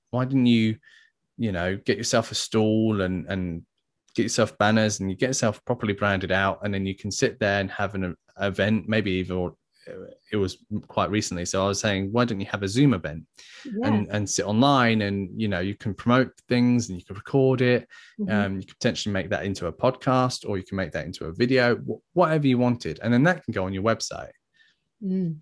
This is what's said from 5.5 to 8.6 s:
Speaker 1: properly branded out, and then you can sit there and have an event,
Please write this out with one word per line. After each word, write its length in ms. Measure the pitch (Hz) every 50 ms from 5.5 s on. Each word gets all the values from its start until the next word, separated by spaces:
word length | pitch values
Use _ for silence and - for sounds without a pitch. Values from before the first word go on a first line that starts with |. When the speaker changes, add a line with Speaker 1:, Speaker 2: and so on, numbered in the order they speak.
| 101 - _
Speaker 1:
properly 280 | - 120 - - 104
branded 400 | 98 101 104 101 98 95 95 85
out, 260 | 92 98 98 98 - -
and 120 | 101 104 101
then 100 | 98 95
you 80 | 98 95
can 140 | - - 104
sit 280 | - - 135 113 101 -
there 220 | 110 101 101 101
and 100 | 98 92
have 240 | - - 101 95 101
an 220 | 98 92 90 82 - _ _ _ -
event, 480 | 98 101 90 -